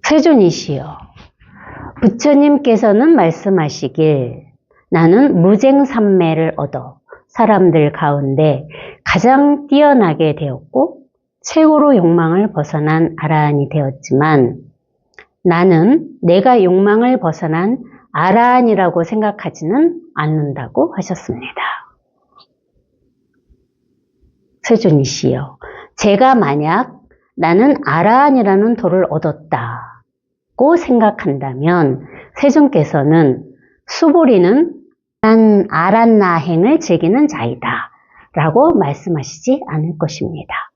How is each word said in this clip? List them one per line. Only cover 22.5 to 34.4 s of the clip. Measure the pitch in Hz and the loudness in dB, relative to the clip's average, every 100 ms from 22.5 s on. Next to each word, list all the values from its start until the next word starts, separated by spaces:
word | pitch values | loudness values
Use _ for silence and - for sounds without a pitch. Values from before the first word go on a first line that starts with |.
| _ _ _ _ _ _ _ _ _ _ _ _ _ _ _ _ _ _ _ _ _ | _ _ _ _ _ _ _ _ _ _ _ _ _ _ _ _ _ _ _ _ _
세존이시여, | - 226 190 151 135 - 135 127 143 - - - - - | -2 0 2 0 0 -4 -4 -4 -8 -18 -20 -20 -20 -4
제가 | 208 202 262 254 | 0 2 2 2
만약 | 151 147 151 190 254 - _ _ _ - | 0 -2 -2 -2 -4 -14 _ _ _ -4
"나는 | 165 180 262 285 | 0 2 2 0
아라한이라는 | - 151 196 247 294 262 202 196 220 233 | -2 0 2 2 2 2 2 0 0 -2
도를 | 180 180 180 | -2 -2 -2
얻었다"고 | 156 156 147 - 123 117 117 - - _ _ _ _ _ - 269 339 | -2 -6 -8 -8 -8 -8 -12 -16 -20 _ _ _ _ _ -2 2 2
생각한다면 | 302 240 220 - 175 139 135 127 156 175 143 131 - - - - | 0 2 2 0 -6 -6 -8 -4 -2 0 0 -2 -10 -20 -20 -2
세존께서는 | 285 302 285 170 143 151 143 160 147 127 - _ _ _ - | 0 2 2 0 -2 -2 2 2 2 -2 -10 _ _ _ -14
수보리는 | - 330 330 285 202 | -2 2 4 4 4